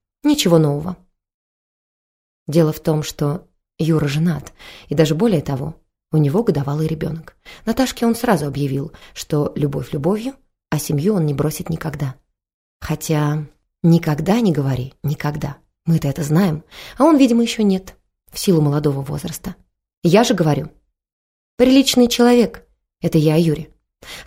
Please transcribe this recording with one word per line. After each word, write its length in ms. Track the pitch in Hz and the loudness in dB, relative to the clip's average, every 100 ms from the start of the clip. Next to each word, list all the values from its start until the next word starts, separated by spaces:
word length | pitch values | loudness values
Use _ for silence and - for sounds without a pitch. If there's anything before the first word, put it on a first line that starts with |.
| _ _ | _ _
Ничего 340 | 294 294 185 165 | 0 2 4 4
нового». 400 | 151 143 165 180 _ _ _ _ _ _ _ _ _ _ _ _ _ _ - | 4 0 -6 -10 _ _ _ _ _ _ _ _ _ _ _ _ _ _ -2
Дело 240 | 147 156 | 0 0
в 80 | 151 | 0
том, 240 | - 151 | -2 -2
что 440 | 151 - 147 165 - _ _ - | -4 -4 -4 -4 -10 _ _ -4
Юра 300 | 156 160 143 | 0 0 0
женат, 460 | 143 170 151 - - - - - | 0 -2 -2 -8 -20 -20 -20 -4
и 80 | 147 | 0
даже 200 | 151 160 | 0 2
более 260 | 233 170 | 0 0
того, 340 | 139 135 147 - _ _ _ | -2 -6 -8 -12 _ _ _
у 60 | 156 | 0
него 260 | 143 170 | 2 2
годовалый 440 | 233 143 139 147 156 | 0 -2 -2 -4 -4
ребенок. 480 | 156 156 160 - - - - - | -4 -6 -8 -14 -20 -20 -12 -6
Наташке 400 | 233 254 - 233 | -2 -2 -2 -2
он 100 | 226 | 0
сразу 320 | 247 175 147 | 0 0 -2
объявил, 440 | 135 143 139 147 - - | -4 -4 -4 -6 -12 -20
что 380 | - - 151 151 - | -18 -4 -2 -2 -2
любовь 360 | 147 139 131 | -4 -4 -6
любовью, 440 | 156 151 208 240 269 _ _ _ | -4 -2 -2 -4 -12 _ _ _
а 100 | 151 | -6
семью 360 | - 147 175 208 | -2 -2 0 0
он 100 | 151 | 0
не 80 | |
бросит 360 | 139 147 - - | 0 -2 -4 -6
никогда. 460 | 160 160 143 139 - _ _ _ _ _ _ | -8 -8 -6 -8 -8 _ _ _ _ _ _
Хотя 640 | - 156 - 151 147 151 147 _ _ _ | -8 -6 -2 0 0 -2 -6 _ _ _
никогда 560 | 170 165 165 147 156 226 | 4 4 2 -2 0 2
не 120 | 220 | 2
говори 420 | 151 135 127 127 - | 0 -2 -4 -6 -8
«никогда». 540 | 143 151 151 151 143 139 _ _ - | -8 -4 -6 -6 -8 -10 _ _ -2
Мы-то 240 | 165 143 | 0 0
это 140 | 139 | -4
знаем, 400 | 147 156 196 151 - - - - | 0 2 2 -2 -8 -20 -14 0
а 80 | 302 | 4
он, 120 | 302 | 6
видимо, 260 | 262 233 | 4 4
еще 200 | 233 - | 0 0
нет, 320 | 208 190 - - _ _ _ | 0 0 -4 -18 _ _ _
в 80 | - | -4
силу 220 | - 165 | 0 2
молодого 400 | 147 143 147 139 | 2 2 0 -2
возраста. 540 | 135 147 170 151 - - _ _ _ _ | -6 -8 -10 -12 -14 -16 _ _ _ _
Я 200 | 175 190 | 2 4
же 100 | 240 | 4
говорю: 360 | 202 156 139 151 - _ _ _ _ _ _ _ - | 2 0 0 -4 -14 _ _ _ _ _ _ _ 0
«Приличный 520 | 262 262 269 254 240 | 4 4 4 4 2
человек», 600 | - 240 247 214 - _ _ _ _ | 4 4 4 2 -4 _ _ _ _
это 160 | 170 165 | -2 2
я 180 | 151 156 | 2 4
о 20 | |
Юре. 320 | 165 147 156 _ _ _ - - | 2 0 -6 _ _ _ -20 -16